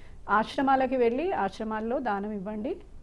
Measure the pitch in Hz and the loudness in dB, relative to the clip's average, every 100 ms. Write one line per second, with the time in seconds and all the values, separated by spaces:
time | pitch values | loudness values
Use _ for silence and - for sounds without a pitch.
0 | - - - 208 226 - 269 269 262 262 | -16 -12 0 2 2 2 4 4 4 4
1 | 233 254 359 359 196 - 220 220 226 277 | 4 4 0 0 -2 -4 -6 -4 -2 -2
2 | 240 202 214 208 190 214 247 392 - - | 0 -2 -2 -6 -6 -4 -4 -6 -10 -16